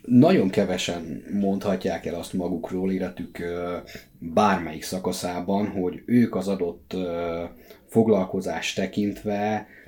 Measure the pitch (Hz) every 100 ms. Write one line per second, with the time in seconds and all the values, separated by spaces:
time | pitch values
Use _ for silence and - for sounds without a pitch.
0 | - 123 151 185 95 101 95 92 - 87
1 | 82 69 - 101 98 98 101 92 95 92
2 | 80 82 85 95 87 85 - 92 95 92
3 | 92 92 85 - 87 87 87 87 - -
4 | - _ 82 90 104 92 82 78 - 92
5 | 95 87 90 87 90 98 104 95 90 -
6 | - 120 113 95 95 95 87 - - 92
7 | 90 85 85 85 85 - - - _ 113
8 | 110 101 92 98 92 - - - 95 -
9 | 104 98 107 101 104 107 - -